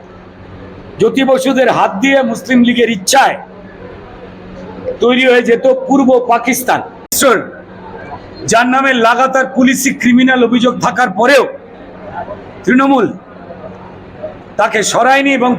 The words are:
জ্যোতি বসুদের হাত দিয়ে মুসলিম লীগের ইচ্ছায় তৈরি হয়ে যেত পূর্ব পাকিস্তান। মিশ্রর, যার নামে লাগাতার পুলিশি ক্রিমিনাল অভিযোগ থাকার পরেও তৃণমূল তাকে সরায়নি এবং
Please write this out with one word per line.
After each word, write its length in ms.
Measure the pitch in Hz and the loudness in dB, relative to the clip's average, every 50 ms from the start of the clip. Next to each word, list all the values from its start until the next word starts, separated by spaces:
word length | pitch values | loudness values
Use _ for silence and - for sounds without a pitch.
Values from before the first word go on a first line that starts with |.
| - - - - - - - - - - - - - - - - - - - - | -20 -20 -20 -20 -20 -20 -20 -20 -20 -20 -18 -18 -18 -18 -18 -18 -18 -16 -2 0
জ্যোতি 260 | 196 226 - 262 269 | 0 2 2 2 2
বসুদের 460 | 262 262 254 - 262 262 254 262 233 | 2 2 2 2 0 0 2 2 2
হাত 220 | 160 156 190 220 196 196 | 2 2 0 0 0 0
দিয়ে 220 | 220 277 277 269 262 | 0 2 2 2 2
মুসলিম 400 | 226 233 - - 226 262 247 240 | 0 -2 -6 -4 0 2 4 4
লীগের 280 | 233 214 233 233 220 | 4 4 2 2 0
ইচ্ছায় 460 | 233 185 - - - 269 240 185 139 113 - - - - - - - - - - - - - - - - - - - - - - - - - - - - - - 170 - | 0 -2 -2 2 2 4 4 2 0 -4 -8 -16 -20 -20 -20 -20 -20 -18 -18 -18 -18 -18 -18 -20 -20 -18 -18 -20 -20 -20 -18 -18 -18 -16 -16 -16 -16 -12 -10 -10 -2 2
তৈরি 260 | 220 240 254 247 262 | 2 2 4 4 4
হয়ে 160 | 262 247 247 240 | 4 4 4 4
যেত 240 | - 233 233 - 262 254 262 - - | 2 2 2 4 2 2 2 0 0
পূর্ব 380 | 262 285 269 247 262 247 - - | 2 2 4 4 4 2 2 2
পাকিস্তান। 540 | 233 233 233 - 233 - - - 170 143 - - - - - - - | 0 0 0 -2 -4 -2 -2 -2 -2 -2 -4 -8 -14 -18 -12 -8 -4
মিশ্রর, 240 | - - 269 226 175 - - - - - - - - - - - - - - - - - - - - - - | 0 2 2 2 2 0 -6 -14 -18 -20 -20 -20 -20 -18 -18 -16 -16 -16 -16 -16 -16 -18 -18 -18 -12 -4 0
যার 180 | 208 226 240 254 254 | 0 0 2 2 0
নামে 180 | 269 269 269 262 240 220 | 0 2 2 2 2 2
লাগাতার 400 | 226 240 240 262 262 262 262 262 262 - | 2 2 2 0 0 2 0 -2 -2 0
পুলিশি 340 | - 254 254 262 - - 269 - - | 0 2 2 2 0 -2 -4 -4 -2
ক্রিমিনাল 400 | - 247 240 247 262 262 262 254 240 226 | 0 2 4 4 4 4 4 2 2 2
অভিযোগ 260 | 240 240 226 - - 180 - | 2 2 2 0 0 0 -2
থাকার 260 | 233 - - 254 254 - 202 | -2 0 0 -2 -2 0 0
পরেও 260 | 233 262 285 262 196 - - - - - - - - - - - - - - - - - - - - - - - - | 2 4 4 4 2 0 -4 -10 -16 -20 -20 -20 -20 -18 -18 -18 -16 -14 -12 -12 -12 -12 -12 -14 -16 -18 -18 -6 -2
তৃণমূল 420 | - 247 254 269 277 277 254 208 143 - - - - - - - - - - - - - - - - - - - - - - - - - - - - - | 0 2 2 4 4 2 2 2 0 -4 -8 -14 -20 -20 -20 -20 -18 -18 -18 -16 -18 -18 -18 -20 -20 -20 -20 -20 -20 -16 -14 -14 -14 -14 -16 -20 -8 -2
তাকে 240 | - 202 220 214 220 196 - - | -2 0 0 0 0 -2 0 0
সরায়নি 380 | 190 233 254 269 277 277 277 277 247 | 2 2 4 4 4 2 2 0 2
এবং 120 | 240 254 247 | 2 0 0